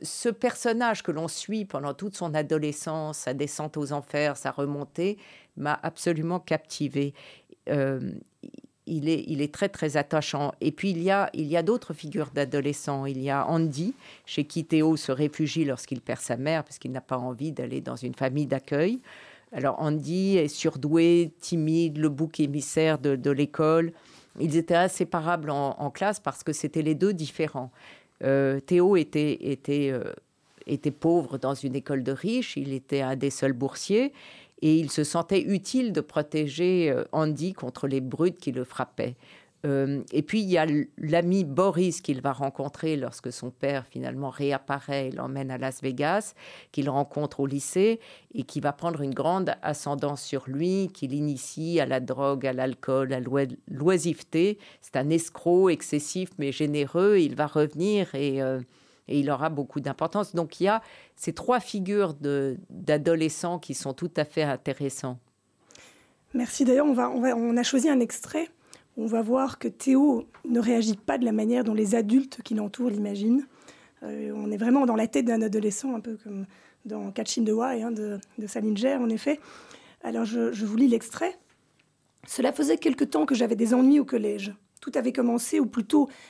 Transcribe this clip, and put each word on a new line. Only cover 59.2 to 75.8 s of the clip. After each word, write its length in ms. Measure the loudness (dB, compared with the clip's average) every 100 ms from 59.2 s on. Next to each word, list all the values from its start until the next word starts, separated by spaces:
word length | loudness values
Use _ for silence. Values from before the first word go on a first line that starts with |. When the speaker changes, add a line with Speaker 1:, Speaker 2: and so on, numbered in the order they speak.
Speaker 1:
il 100 | 0
aura 180 | 0 -2
beaucoup 300 | -2 -4 -6
d'importance. 560 | -6 -2 -2 0 -2
Donc, 260 | -2 -4 0
il 40 |
y 40 | 0
a 140 | 0 -2 -20 -20
ces 180 | _ -8
trois 280 | -6 0 0
figures 540 | 0 -6 0 2 0
de, 420 | 0 -2 0 0 -4 -10
d'adolescents 920 | -10 0 2 4 2 0 -2 -4 -6
qui 140 | -6
sont 200 | -8 -8
tout 160 | -6 -6 -4
à 80 |
fait 180 | -2 0
intéressants. 800 | -2 -2 -4 -4 -4 -4 -8 -10 _ _ _ _ _ -20 -20 _ _ _ _
Speaker 2:
Merci. 300 | -4 -4 2
D'ailleurs, 220 | 4 6 6
on 80 |
va, 140 | 4 2
on 100 | 2
va, 160 | 0 2
on 200 | 2 2
a 60 |
choisi 260 | 2 4 4
un 120 | 4
extrait. 480 | 2 -2 -6 -6 -6 _ _ -20 _ -6
On 80 | -2
va 160 | 0
voir 360 | 2 2 0 -4
que 100 | -8
Théo 580 | -4 4 6 6 4 -2 -14 0
ne 140 | 2
réagit 380 | 4 2 2 0
pas 180 | -2 0
de 80 |
la 80 | 2
manière 320 | 2 2 2
dont 80 | 2
les 220 | 0 2
adultes 480 | 2 4 4 2 -8
qui 100 | -6
l'entourent 380 | -4 -4 -2 -2
l'imaginent. 560 | -2 -4 -2 2 2 2 -14 -20 -20 -20 _
Euh, 280 | -12 -8 -8 -6
on 140 | -6
est 80 | -2
vraiment 260 | 4 4
dans 120 | 4 2
la 100 | 2
tête 180 | 2
d'un 160 | 2 2
adolescent, 540 | 2 0 0 -2